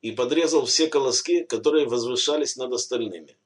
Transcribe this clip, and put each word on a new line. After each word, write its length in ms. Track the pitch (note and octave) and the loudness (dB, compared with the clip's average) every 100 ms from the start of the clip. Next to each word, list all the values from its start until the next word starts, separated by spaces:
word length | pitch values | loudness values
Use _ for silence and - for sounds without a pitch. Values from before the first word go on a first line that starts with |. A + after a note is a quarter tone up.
и 100 | A2+ | -8
подрезал 540 | A2+ B2 D#3 D#3+ D#3+ B2 | -4 0 2 4 2 2
все 200 | - D#3+ | 2 2
колоски, 580 | D3 C3 A#2 - F3 | 2 2 0 0 0
которые 420 | E3+ A2+ D3 D3+ C3+ | 0 0 2 2 2
возвышались 680 | A#2+ A#2 B2 - D3+ C#3 - | -2 -2 -2 0 0 -2 -4
над 180 | B2+ | -4
остальными. 640 | B2 - B2 A2 E2+ D#2 _ | -4 -4 -4 -4 -8 -18 _